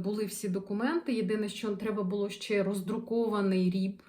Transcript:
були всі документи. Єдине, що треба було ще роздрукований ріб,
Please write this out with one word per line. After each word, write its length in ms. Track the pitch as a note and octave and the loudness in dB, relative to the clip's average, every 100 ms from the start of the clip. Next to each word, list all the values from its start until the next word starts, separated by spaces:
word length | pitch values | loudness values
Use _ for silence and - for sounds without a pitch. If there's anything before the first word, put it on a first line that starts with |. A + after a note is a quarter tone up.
були 200 | F3+ G#3 | 0 -2
всі 240 | G#3 - G#3 | -4 -4 -4
документи. 640 | F#3 F#3+ G3+ B3 E4+ D4+ | -2 -2 0 0 0 0
Єдине, 360 | A3+ F#3+ G#3+ G#3 | 0 0 0 -2
що 280 | - G#3+ F#3+ | -4 -4 -2
треба 260 | A3 G#3 | -2 0
було 280 | F#3 G#3 G3+ | 0 0 -2
ще 320 | - - G3+ | -4 0 2
роздрукований 1080 | F#3+ G3+ F3 A#3 - A#3 A3+ G#3 G3 F#3 F#3 | 2 0 -2 -4 0 0 2 2 4 4 4
ріб, 320 | F#3+ F#3+ G3 | 2 0 -4